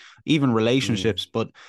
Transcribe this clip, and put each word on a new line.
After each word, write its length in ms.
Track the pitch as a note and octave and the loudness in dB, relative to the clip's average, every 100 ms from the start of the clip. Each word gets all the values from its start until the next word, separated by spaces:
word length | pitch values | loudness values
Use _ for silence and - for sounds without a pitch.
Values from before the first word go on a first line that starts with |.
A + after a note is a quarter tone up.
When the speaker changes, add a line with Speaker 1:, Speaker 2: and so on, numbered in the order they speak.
| - - - | -20 -10 -2
Speaker 1:
even 260 | D#3 C3+ | 2 2
relationships. 760 | A2+ A2 C3+ A#2+ G#2+ A2 F#2+ - | 2 2 0 0 -2 -2 -4 -6
Speaker 2:
Mm. 20 | |
Speaker 1:
But 160 | A2+ A2 - | -6 -6 -10